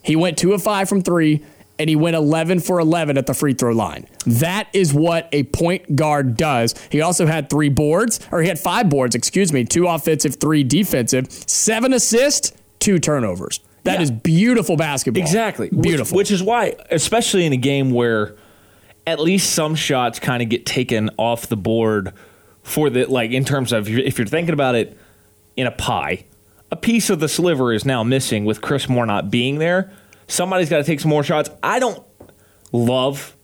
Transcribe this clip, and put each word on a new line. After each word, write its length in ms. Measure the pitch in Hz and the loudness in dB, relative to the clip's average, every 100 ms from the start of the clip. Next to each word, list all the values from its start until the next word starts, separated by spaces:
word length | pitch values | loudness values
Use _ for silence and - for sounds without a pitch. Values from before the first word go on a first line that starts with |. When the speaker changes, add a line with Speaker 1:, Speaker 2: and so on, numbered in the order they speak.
Speaker 1:
he 140 | - 160 | 0 0
went 220 | 180 160 | 0 0
two 160 | 175 | 0
of 80 | 202 | 2
five 260 | 214 202 190 | 0 0 0
from 140 | 202 | 0
three, 420 | 180 170 156 151 - - - - | 2 2 2 0 -4 -20 -18 -4
and 120 | 156 | 0
he 60 | 151 | 2
went 200 | 165 165 | 2 2
eleven 440 | 147 160 165 185 | 2 0 0 0
for 200 | 160 180 | 0 0
eleven 380 | 160 170 151 139 | 2 2 0 0
at 80 | 127 | -2
the 80 | |
free 180 | 131 147 | -2 0
throw 200 | 127 123 | 0 0
line. 320 | 113 92 73 - - | 0 -2 -6 -18 -6
That 440 | - 117 165 196 208 | 0 2 2 -2 -2
is 220 | 196 175 | 0 2
what 340 | 143 165 165 165 | 2 2 0 0
a 100 | 147 | -2
point 540 | 135 - 170 185 - 143 | -2 -2 0 -2 -2 0
guard 420 | 151 147 135 113 | 2 2 0 0
does. 360 | 156 127 117 - - | 0 2 0 -4 -4
He 120 | 147 | 0
also 240 | 160 180 160 | 0 2 2
had 240 | 160 147 | 0 0
three 180 | 147 147 | 0 2
boards, 520 | 139 151 170 233 - - | 2 2 2 0 -4 -4
or 80 | 170 | 0
he 80 | 165 | 0
had 100 | 170 | -2
five 300 | 180 196 214 | -2 0 2
boards, 260 | 139 127 | 2 0
excuse 380 | 120 - - 190 | -2 -2 0 2
me, 140 | 143 113 | 0 0
two 200 | 170 175 | 0 0
offensive, 500 | 165 165 156 147 - | 0 0 0 -2 -2
three 280 | 147 156 | 0 2
defensive, 680 | 131 151 202 143 113 127 131 | 2 2 2 0 0 -2 -2
seven 600 | - - - - 220 254 | -10 -6 -2 0 0 2
assists, 600 | 262 - 226 277 - - - _ _ | 2 2 2 2 0 -4 -10 _ _
two 200 | - 185 | 0 2
turnovers. 640 | 156 143 107 90 - - _ _ | 2 0 -2 -4 -8 -12 _ _
That 100 | - | -4
Speaker 2:
Yeah. 80 | 190 | 0
Speaker 1:
is 80 | 151 | 0
beautiful 640 | 113 - 160 226 247 147 160 | 0 2 4 4 2 2 0
basketball. 460 | 160 135 - 117 | 0 -2 -2 0
Speaker 2:
Exactly. 480 | 160 208 214 - 101 | 0 0 0 -4 -2
Which, 100 | - | 0
Speaker 1:
Beautiful. 320 | 170 156 - | 2 0 0
Speaker 2:
which 160 | 185 202 | 0 0
is 120 | 196 | 0
why, 320 | 190 240 185 - - | 2 0 0 -4 -4
especially 560 | 165 - 226 220 190 165 | -2 0 0 2 0 2
in 80 | |
a 20 | 131 | 0
game 360 | 135 139 135 | 0 0 2
where 420 | 120 120 110 104 - - _ _ _ _ _ 160 | 2 2 0 -2 -8 -20 _ _ _ _ _ -6
at 120 | 160 | 0
least 360 | 165 190 - | 2 2 0
some 200 | - 156 | 0 -2
shots 440 | 156 - 131 123 - | -2 -2 0 0 -2
kinda 260 | - 123 | -4 -2
get 220 | 117 - - | -2 -2 -2
taken 420 | - 117 113 107 - | -4 -2 0 -2 -2
off 300 | 113 117 - | -2 -2 -4
the 100 | 110 | -6
board 560 | 92 113 110 107 92 - - _ _ _ | -2 0 2 0 -4 -12 -20 _ _ _
for 280 | - - 151 | -8 -2 0
the, 160 | 123 117 | 0 0
like, 240 | 127 113 | 0 0
in 120 | 131 | -2
terms 300 | 135 143 123 | 0 -2 0
of, 160 | 113 104 | -2 0
if 300 | 113 139 - | -2 -2 -2
you're 80 | 104 | -2
thinking 260 | 156 170 | -2 -2
about 220 | 147 135 | 0 2
it 240 | 120 104 - - _ _ _ _ - | 0 -2 -8 -20 _ _ _ _ -6
in 100 | 127 | -4
a 40 | |
pie, 540 | - - 104 71 90 - _ _ _ _ | -4 -4 -4 -4 -8 -10 _ _ _ _
a 60 | - | -4
piece 320 | - 233 - | 0 0 0
of 120 | 175 | -2
the 80 | 151 | -2
sliver 440 | - 175 147 123 | 0 0 2 0
is 140 | 110 135 | 0 0
now 180 | 127 | 0
missing 400 | 113 131 - 110 | 0 0 0 -2
with 160 | 104 107 | -2 -4
Chris 260 | - 143 131 | -4 -4 0
Moore 200 | 123 113 | 0 0
not 240 | 101 98 | -2 -2
being 280 | 120 127 147 | -2 -2 -2
there. 320 | 160 180 190 - _ - - | 0 0 -4 -12 _ -20 -8
Somebody's 400 | - 180 185 160 | -4 -2 0 0
gotta 160 | 156 | 0
take 160 | 143 147 | 0 -2
some 80 | 160 | 0
more 160 | 151 | 0
shots. 240 | 143 156 147 - | 0 -2 -2 -4
I 160 | 156 233 | -2 0
don't 240 | 254 175 - _ - _ _ _ _ | -2 -4 -18 _ -20 _ _ _ _
love 640 | 120 120 127 131 139 - _ | -2 0 2 0 -4 -14 _